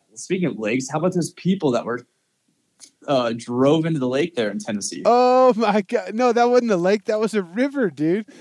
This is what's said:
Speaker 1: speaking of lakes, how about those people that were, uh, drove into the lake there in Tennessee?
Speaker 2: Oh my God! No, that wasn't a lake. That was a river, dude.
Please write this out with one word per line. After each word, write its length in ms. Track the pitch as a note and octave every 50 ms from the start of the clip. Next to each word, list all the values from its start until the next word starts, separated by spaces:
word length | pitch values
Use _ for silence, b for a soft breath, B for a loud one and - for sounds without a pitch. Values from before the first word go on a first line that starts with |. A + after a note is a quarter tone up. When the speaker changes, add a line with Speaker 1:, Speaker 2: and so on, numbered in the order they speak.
| _ _ _
Speaker 1:
speaking 340 | - - - F#3+ F#3+ F3+ C#3+
of 100 | A2+ G#2
lakes, 300 | A2 G#2 A2+ C3 C3 -
how 80 | - D#3
about 140 | D#3 F#3 F#3
those 160 | F3+ D#3 C#3+ -
people 380 | - - E3+ F#3+ F#3+ D#3+ D3 B2
that 120 | - -
were, 160 | G#2+ A#2 A#2+ A#2+ _ _ _ _ _ _ _ _ _ _ _ _ _ _ _ - - _ _ -
uh, 260 | - D3 C3 B2 A#2 A2
drove 480 | A2+ - - A#2+ A#2+ C3 C#3 D#3 E3 D#3
into 120 | E3 E3 D3
the 80 | B2+ B2+
lake 260 | B2+ C#3 D#3 E3+ -
there 160 | - A2+ G#2
in 80 | G2 G#2+
Tennessee? 440 | - - A2 G2+ G2 - - - -
Speaker 2:
Oh 480 | G3 A#3 A#3+ B3 B3 B3+ B3+ B3+ B3+ A#3+
my 260 | G3+ A3+ G#3 F#3+ G#3+ G3+
God! 320 | - - A3 F#3 F3+ G3+
No, 180 | A3 B3+ B3 A#3+
that 120 | A#3 A#3+ A#3+
wasn't 220 | B3 B3 A#3+ A#3
a 60 | G#3
lake. 280 | F3 E3+ F#3 G3+ A3 -
That 160 | - G#3+ G#3+
was 140 | A3 A3 -
a 80 | G#3+ F#3+
river, 480 | E3+ E3+ G#3 B3+ A#3 - C#4+ B3+ F#3
dude. 360 | C#3+ B2 D3 D#3+ F3 G#3+ G#3+ B B B